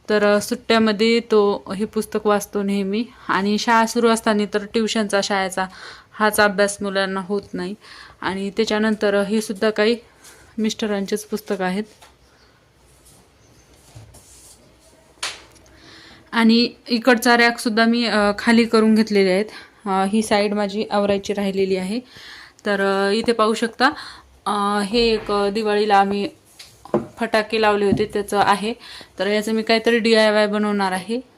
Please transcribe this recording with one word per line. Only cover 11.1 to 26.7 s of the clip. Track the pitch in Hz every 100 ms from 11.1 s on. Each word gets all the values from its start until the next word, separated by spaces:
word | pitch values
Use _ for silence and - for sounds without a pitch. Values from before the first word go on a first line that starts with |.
| 208 -
पुस्तक | 208 - 196
आहेत. | 185 190 220 _ - _ _ _ _ _ _ _ _ _ _ _ _ _ _ _ _ _ _ - - - - - - - _ _ _ _ _ _ - - - - _ - - - - - -
आणि | 233 226 233 240 - -
इकडचा | 233 233 233 247 240
रॅकसुद्धा | 233 233 240 214 226
मी, | 233 233
अ, | 208 202 202
खाली | - 233
करून | 226 226 220 220
घेतलेले | 226 202 190
आहेत. | 185 214 - - _ 208
अ, |
ही | 190 196 220
साईड | 214 208 208
माझी | 202 202 202 -
आवरायची | 208 202 196 196
राहिलेली | 202 196 190 190 185
आहे. | 185 226 247 - - - - _ 214
तर, | 196 196 196 196
अ, |
इथे | 208 226
पाहू | 226 214
शकता, | 220 226 - 262 302 - - - _ -
अ, | 208 202 208
हे | 202 240
एक, | 233 220 -
अ, | 202 202
दिवाळीला | 202 214 208 214 196
आम्ही | 196 202 202 - _ - -